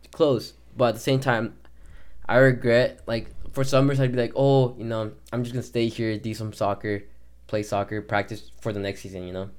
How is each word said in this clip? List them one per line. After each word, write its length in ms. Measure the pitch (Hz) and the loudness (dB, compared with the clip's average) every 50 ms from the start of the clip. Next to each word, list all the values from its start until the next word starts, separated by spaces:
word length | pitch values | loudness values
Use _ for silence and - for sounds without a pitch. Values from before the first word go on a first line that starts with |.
| - - | -20 -18
close. 420 | - - 165 147 127 107 - - - - - - - | -2 2 2 4 4 2 -2 -6 -14 -20 -20 -16 -2
But 140 | - 127 117 | 0 2 2
at 40 | 107 | 2
the 40 | 110 | 0
same 180 | - 139 135 131 | 0 0 0 2
time, 360 | 135 135 120 110 113 107 - - - - - - - - - - - - - - - - | 2 2 0 0 0 -4 -8 -12 -20 -20 -20 -20 -20 -18 -16 -14 -14 -12 -10 -8 -4 4
I 100 | 110 123 | 6 8
regret, 640 | 135 131 123 117 117 120 117 120 127 - - - - - | 8 8 6 4 2 4 4 4 4 2 -2 -6 -6 -4
like, 220 | 117 117 - - - - - - | -4 -4 -4 -8 -8 -8 -8 -6
for 120 | - 139 135 | -4 -2 0
summers, 360 | 135 139 131 139 139 135 135 | 2 4 4 4 4 4 2
I'd 120 | 135 123 | 2 2
be 60 | 123 123 | 2 0
like, 160 | 117 117 - | -2 0 0
"Oh, 400 | - 139 135 139 135 127 120 123 - | 2 4 6 6 6 6 4 0 -4
you 80 | 107 | -6
know, 260 | 113 113 110 110 107 - - - - | -4 -2 -2 -4 -4 -8 -12 -12 -6
I'm 120 | - 120 120 | -4 -4 -4
just 100 | 123 127 | -2 -4
gonna 80 | 123 117 | -6 -6
stay 240 | - - 117 117 117 | -2 0 0 0 0
here, 300 | 110 - 113 110 107 104 | 0 -2 -2 -2 -2 -2
do 160 | - 113 110 | -4 -6 -6
some 200 | - 107 107 - | -6 -6 -8 -4
soccer, 500 | - 107 101 101 - - 107 104 101 101 - - - - - - - - - | -2 -2 0 0 -2 -2 -4 -4 -4 -6 -10 -16 -18 -18 -20 -20 -20 -10 -6
play 140 | - 107 | -4 -4
soccer, 400 | 104 - 107 101 101 - 107 107 | -2 -2 -2 -2 -2 -2 -4 -6
practice 480 | 98 - 110 101 98 - 110 - - - - - | -4 0 0 0 0 -2 -6 -10 -12 -14 -14 -8
for 120 | - 117 104 | -6 -6 -4
the 60 | 101 | -4
next 220 | 98 98 95 - | -4 -4 -6 -6
season," 260 | - 98 95 92 90 90 | -10 -12 -12 -10 -10 -8
you 60 | 92 | -8
know? 160 | 92 98 95 - | -8 -8 -8 -10